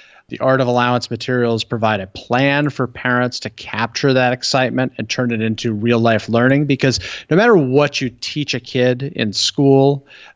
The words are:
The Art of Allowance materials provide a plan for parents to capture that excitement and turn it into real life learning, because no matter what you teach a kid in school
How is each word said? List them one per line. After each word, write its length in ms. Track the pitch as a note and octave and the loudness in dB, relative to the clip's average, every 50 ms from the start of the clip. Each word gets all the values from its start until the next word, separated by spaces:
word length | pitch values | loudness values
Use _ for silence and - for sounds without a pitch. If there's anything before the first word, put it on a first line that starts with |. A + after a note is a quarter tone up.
| - - _ _ _ | -20 -20 _ _ _
The 120 | - - - | -14 -8 -2
Art 200 | - C3 C3 C3+ | 0 2 2 2
of 80 | B2+ | 2
Allowance 440 | B2 B2 B2 A#2+ B2 B2 A#2+ - - | 2 2 2 2 2 0 -2 -2 -6
materials 520 | A#2+ A2+ - - B2+ B2 A#2+ A#2 A#2 A2 - | -10 -8 -4 -2 -2 0 0 0 0 -2 -4
provide 360 | - B2 A2 A2+ A2 G#2+ G2 | -6 -4 -2 0 0 0 -2
a 80 | F#2+ | -4
plan 640 | F#2+ - - - - A#2+ B2+ C#3 C#3 C#3 D3 D3 C#3+ | -8 -14 -14 -6 -2 0 2 2 2 2 0 0 -2
for 160 | - - B2+ | -2 -4 -6
parents 520 | B2 - - - B2+ B2 B2 B2 B2 - - | -6 -6 -4 -2 0 0 0 0 -2 -4 -8
to 80 | - A2+ | -10 -12
capture 600 | - - - - - A#2 A#2+ A#2 - - - C#3 | -12 -12 -14 -10 -6 -6 -6 -6 -4 -2 0 2
that 220 | C3 C3 B2 B2 B2+ | 2 2 2 0 0
excitement 580 | B2 - - - C3 C3 B2 B2 B2+ C3 B2 _ | -2 -4 -2 0 0 0 0 -2 -2 -4 -4 _
and 100 | - A2+ | -8 -8
turn 240 | - - - B2+ A#2+ | -6 -4 -4 -2 -2
it 80 | A#2 A2 | -2 -2
into 320 | A2 A2 A2 - - A#2 | -2 -2 -2 -2 -4 -4
real 280 | G#2+ G#2 A2 A#2 A#2+ A2+ | -4 -2 0 2 2 4
life 280 | A#2 A#2 A2+ G2+ - | 4 2 2 2 0
learning, 380 | - A2+ A#2 B2 B2+ C#3 C#3+ D3+ | 0 0 2 4 4 2 2 2
because 340 | C#3 C3+ - - C3+ A#2 F2 - - - - - - | 0 0 0 2 0 0 0 -4 -8 -12 -10 -4 0
no 80 | D3+ | 2
matter 180 | F#3 A3+ A#3+ A3 | 2 4 6 4
what 460 | E3+ C#3 B2+ B2+ C#3+ D3 C#3+ - - | 4 4 4 2 2 2 2 0 -4
you 80 | C3 A#2+ A#2+ - | -6 -6 -8 -10
teach 340 | - - - D3+ C#3 - C#3 | -12 -10 -8 -6 -6 -4 -6
a 40 | A#2+ | -8
kid 440 | - - - B2+ B2 B2+ B2+ B2 C3+ | -6 -4 -2 0 2 2 0 -2 -4
in 280 | D3 - - A2+ G#2 G2 | -8 -6 -4 -4 -4 -2
school 720 | - - - - D3 C#3 C#3 C3+ C3+ C3+ C#3 C#3+ C3+ - _ - - - - - | -2 -4 -2 0 2 4 6 6 6 6 4 2 -2 -6 _ -20 -20 -20 -20 -12